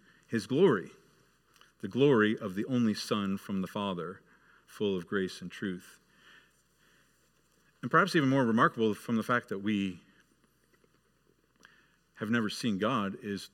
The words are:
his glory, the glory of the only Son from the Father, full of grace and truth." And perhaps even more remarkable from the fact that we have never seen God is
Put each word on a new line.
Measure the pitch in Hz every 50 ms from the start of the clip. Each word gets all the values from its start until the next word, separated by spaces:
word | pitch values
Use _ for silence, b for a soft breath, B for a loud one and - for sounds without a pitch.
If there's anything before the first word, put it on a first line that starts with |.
| b b b b b
his | b - 113 101
glory, | 101 127 143 190 185 123 92 80 - - - _ _ _ _ _ _ _ _ _ b b b b b b b
the | - 98
glory | 95 120 139 147 135 110 107 107 113
of | - - 104 92
the | 98 107
only | - 131 123 117 110 101
Son | - - - 120 104 101 98 98
from | 98 - - 101 95
the | 92 87
Father, | - 107 101 101 92 85 80 85 98 - _ b b b b b b b b
full | b - - 110 101 95
of | 92 85
grace | - 107 98 95 90 - -
and | 92 87
truth." | - - - 98 90 90 - - - _ _ b b b b b b b b b b b b _ _ _ _ _ _ _ _ _ _ _ _ _ _ _ _ _ _ _ _ _ _ _
And | - 120
perhaps | - 160 190 180 -
even | 170 139 131
more | 135 139 127
remarkable | 113 110 117 143 165 - 117 113 110 101
from | - - - 117
the | 110
fact | 104 - 123 120 - -
that | 104 98
we | 101 107 107 101 98 95 90 85 - _ _ _ _ _ _ _ _ _ _ _ _ _ _ _ _ _ _ _ _ _ _ _ _ _ _ _ _ _ _ _ b b b b b b b b b b _
have | - - 104
never | 117 117 110 101
seen | - - - 123 101 90
God | 101 110 135 113 101 98 98 -
is | - 104 101 92 - -